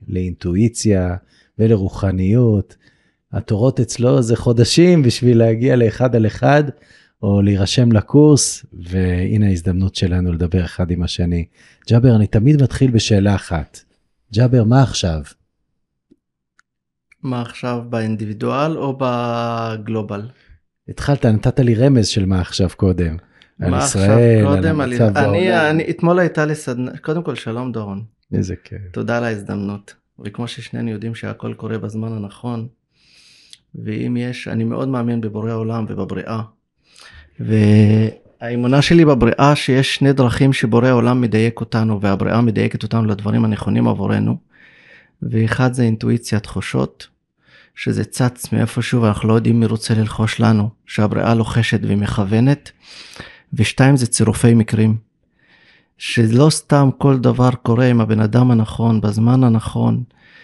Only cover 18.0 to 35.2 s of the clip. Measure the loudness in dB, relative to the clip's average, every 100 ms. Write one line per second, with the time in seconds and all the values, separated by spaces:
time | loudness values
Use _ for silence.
18 | -4 -4 -6 -6 -4 -2 -4 -4 -6 -4
19 | -4 -4 -4 -4 -4 -6 -6 -8 -6 -6
20 | -6 -10 -12 -16 _ -20 _ _ -18 -8
21 | -2 0 2 2 0 0 0 2 4 4
22 | 2 0 0 -2 -2 -2 -2 0 0 0
23 | -2 -4 -14 _ _ -6 -2 0 0 0
24 | 4 4 4 4 4 2 0 -2 -2 0
25 | 0 2 0 0 0 0 0 0 -2 -2
26 | 0 2 0 0 -4 -4 -6 -6 -8 -8
27 | -6 -6 -6 -8 -8 -8 -8 -8 -10 -12
28 | -14 _ -8 -6 -4 -8 -14 -18 -14 -10
29 | -6 -4 -4 -6 -8 -8 -8 -10 -16 -20
30 | _ _ -16 -10 -12 -12 -14 -10 -8 -8
31 | -10 -10 -12 -12 -12 -12 -10 -10 -8 -10
32 | -8 -10 -12 -12 -10 -10 -12 _ _ _
33 | _ _ _ _ _ -20 _ -14 -10 -8
34 | -6 -6 -6 -10 -8 -6 -4 -4 -4 -4
35 | -2 -4